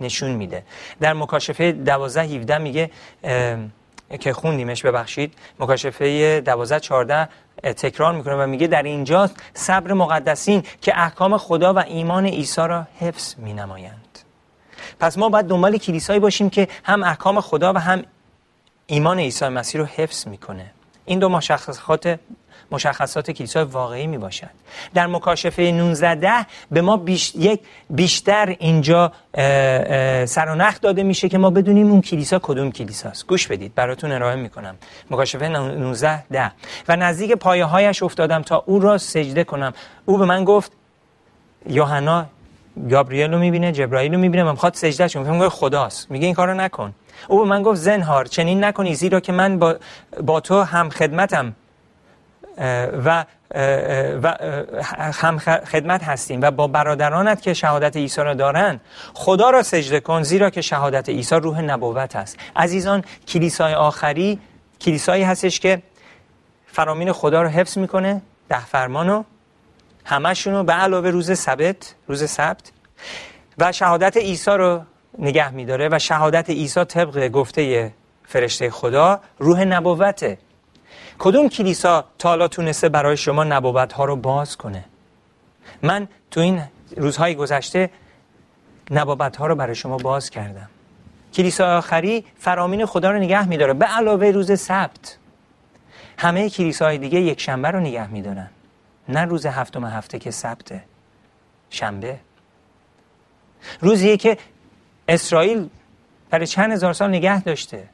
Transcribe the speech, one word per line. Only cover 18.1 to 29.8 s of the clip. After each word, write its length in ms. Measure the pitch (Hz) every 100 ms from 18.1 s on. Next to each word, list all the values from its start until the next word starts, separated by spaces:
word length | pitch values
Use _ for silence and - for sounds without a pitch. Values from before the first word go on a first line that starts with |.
| _ _ _ _ _ _ _ -
ایمان 320 | 147 156 185
عیسی 300 | 143 - 139
مسیح 320 | 127 117 156
رو 60 | 147
حفظ 420 | - 156 - -
می‌کنه. 420 | 98 - 98 92 _ _ _
این 140 | - 185
دو 100 | 190
مشخصات، 920 | 180 - 147 - 135 - 156 175 165 - - _ - -
مشخصات 600 | 139 147 135 135 156 151
کلیسای 320 | 156 123 160
واقعی 440 | 151 131 123 123 156
می‌باشد. 440 | 143 95 - 90 _ - - -
در 120 | 180 175
مکاشفه 560 | 175 170 165 175 170
نوزده 520 | 175 170 170 156 170
ده 320 | 160 185 233 220 - -
به 120 | 156
ما 140 | 175 214
بیش-، 380 | 170 180 -
یک، 260 | - 180 208 - - -
بیشتر 680 | 143 175 - - 208 208 175
اینجا، 460 | 165 160 143 170
اه، 80 | 170 - _
اه، 920 | - 139 139 135 131